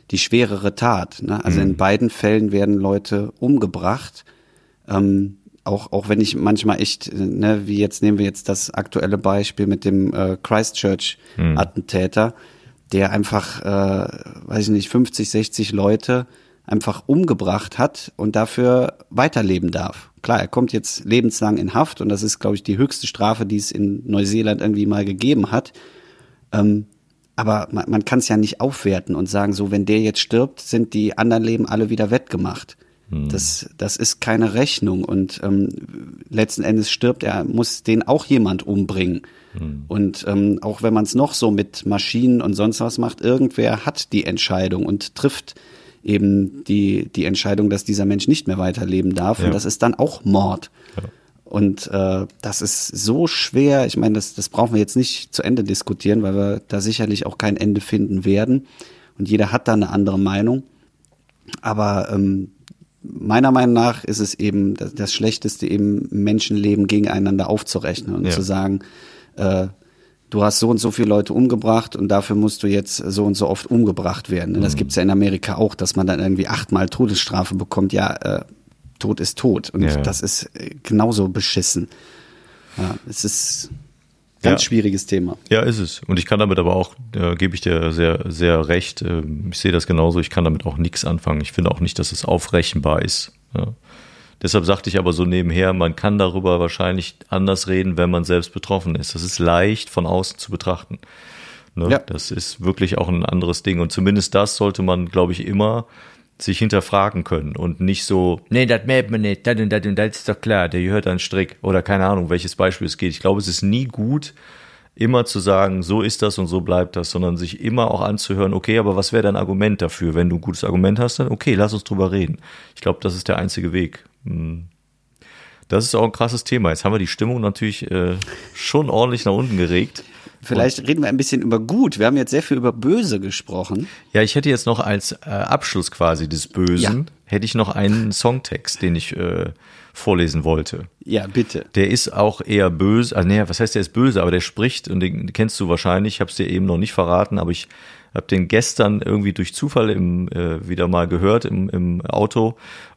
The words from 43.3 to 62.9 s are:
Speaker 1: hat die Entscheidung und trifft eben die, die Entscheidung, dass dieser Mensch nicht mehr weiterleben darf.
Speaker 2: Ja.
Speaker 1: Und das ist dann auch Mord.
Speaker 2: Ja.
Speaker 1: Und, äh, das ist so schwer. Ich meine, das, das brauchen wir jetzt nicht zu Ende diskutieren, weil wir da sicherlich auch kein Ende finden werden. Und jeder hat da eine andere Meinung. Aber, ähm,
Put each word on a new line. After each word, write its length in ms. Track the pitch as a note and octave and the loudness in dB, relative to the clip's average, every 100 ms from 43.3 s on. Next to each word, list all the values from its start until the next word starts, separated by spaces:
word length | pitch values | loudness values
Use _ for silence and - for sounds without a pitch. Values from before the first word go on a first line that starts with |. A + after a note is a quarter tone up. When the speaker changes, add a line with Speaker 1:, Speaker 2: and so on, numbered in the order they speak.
| B2+ C3 - A2+ A2 | 2 2 2 0 0
Speaker 1:
hat 300 | - - - | -4 -6 -2
die 100 | - | -2
Entscheidung 640 | - F2+ - F#2 F#2+ F#2 - | -2 -2 -2 0 0 -2 -2
und 280 | G2+ - | -4 -6
trifft 400 | - C#3+ - - - - - - _ | -2 -2 -2 -10 -20 -20 -20 -20 _
eben 640 | - G#2 G2+ G2+ G2 C#3 | -2 2 4 2 0 -4
die, 460 | - G2+ G2 G2 - | -2 0 2 0 -2
die 140 | - | -2
Entscheidung, 460 | E2 F#2+ G2+ G2+ G#2 | 0 0 0 2 2
dass 140 | G2 | 0
dieser 200 | - G2+ | -2 0
Mensch 240 | G2 G2+ - | 0 2 2
nicht 180 | D#3 - | 0 0
mehr 120 | F#2+ | -2
weiterleben 560 | F#2 G#2 F#2+ F#2 F#2 | -2 -2 -2 0 0
darf. 240 | F#2 F#2 G#2+ | 0 0 0
Speaker 2:
Ja. 80 | F2+ | 0
Speaker 1:
Und 80 | |
das 100 | G2 | 0
ist 180 | G2+ - | -2 0
dann 120 | A#2+ | 0
auch 300 | - D3 - | 2 -2 -2
Mord. 460 | - G2 G2 F#2+ - _ - - | 2 2 2 -2 -8 _ -16 -12
Speaker 2:
Ja. 60 | F#2+ - _ _ | -12 -14 _ _
Speaker 1:
Und, 420 | - G#2 G2+ G2 - | -6 0 0 0 -4
äh, 380 | G2 F#2+ F#2+ F#2+ - | -2 0 -2 -4 -10
das 200 | G#2+ G2+ | -8 -6
ist 260 | G2+ - - | -4 -4 -6
so 380 | B2+ G2+ C3 E3+ | -4 0 2 0
schwer. 600 | - - B2+ C#3+ C#3 A#2+ | -2 -2 2 4 4 2
Ich 100 | A#2+ | 0
meine, 180 | A2+ | 0
das, 200 | G#2+ - | 0 -2
das 140 | - - | -6 -4
brauchen 220 | - A#2 | 0 2
wir 60 | A2+ | 2
jetzt 160 | G#2 B2+ | 2 0
nicht 380 | B2+ - - | -2 -4 -8
zu 80 | - | -4
Ende 200 | - B2 | 0 0
diskutieren, 580 | G2+ F#2+ - G2 G2 A2 | 0 -4 -4 -2 2 2
weil 120 | G2+ | 2
wir 280 | G2 G2+ G#2 - | 0 0 -2 -4
da 120 | G2+ | -4
sicherlich 440 | G2+ A2+ A2 G2+ - | -2 -2 -2 -2 -4
auch 120 | - | -2
kein 180 | G#2+ G2 | -2 0
Ende 240 | G2+ G2+ | 0 0
finden 440 | - G#2+ G#2 F#2+ F#2 | 0 -2 0 0 2
werden. 400 | G2 A2+ C3 - - - - _ - | 2 2 0 -2 -16 -20 -20 _ -8
Und 100 | G2 | 0
jeder 240 | G#2+ G2+ | 2 2
hat 160 | A#2+ - | 0 2
da 60 | |
eine 160 | A2 G2+ | 2 2
andere 280 | G2+ G2 G2 | 2 2 2
Meinung. 440 | G2 G2 A2 C3 C3 _ _ _ _ _ _ _ - - | 0 2 0 0 -4 _ _ _ _ _ _ _ -18 -10
Aber, 500 | A2+ G#2+ G#2 G2+ - | -4 0 0 0 0
ähm, 380 | G2+ G2 G2 F#2+ - - - _ | 0 2 0 -4 -12 -20 -20 _